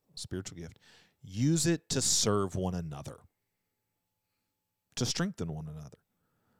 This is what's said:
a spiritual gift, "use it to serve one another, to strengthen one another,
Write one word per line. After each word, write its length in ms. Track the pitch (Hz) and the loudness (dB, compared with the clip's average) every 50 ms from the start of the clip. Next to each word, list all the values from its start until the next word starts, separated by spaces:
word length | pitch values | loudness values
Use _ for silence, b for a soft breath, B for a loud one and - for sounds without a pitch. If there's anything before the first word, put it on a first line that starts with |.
| _ _ - | _ _ -14
a 40 | |
spiritual 400 | - - - 95 92 92 - - | -12 -10 -6 -6 -6 -6 -6 -10
gift, 220 | 85 85 82 - _ b b b b b b b b | -12 -14 -14 -16 _ b b b b b b b b
"use 460 | b - 92 104 127 147 165 165 151 | b -8 -2 2 4 4 4 4 4
it 200 | 170 170 151 _ - | 4 2 0 _ -2
to 120 | - 139 | 0 2
serve 540 | 123 - - - - 107 101 104 98 92 - | 2 4 4 4 6 6 4 4 4 2 0
one 180 | 98 92 92 90 | 0 0 0 0
another, 460 | 90 85 80 71 71 71 71 - - - - _ _ _ _ _ _ _ _ _ _ _ _ _ _ _ _ _ _ _ _ _ _ _ _ _ _ _ _ _ _ _ _ - | -2 -4 -6 -8 -8 -10 -12 -14 -14 -18 -20 _ _ _ _ _ _ _ _ _ _ _ _ _ _ _ _ _ _ _ _ _ _ _ _ _ _ _ _ _ _ _ _ -4
to 100 | - 127 | -2 -2
strengthen 480 | - - - 170 208 - - 87 82 76 | 0 0 0 -2 -2 -2 -4 -6 -6 -6
one 140 | 76 78 | -6 -8
another, 320 | 76 76 78 73 71 - - _ _ _ _ _ _ _ _ _ _ _ _ | -8 -10 -12 -12 -14 -16 -20 _ _ _ _ _ _ _ _ _ _ _ _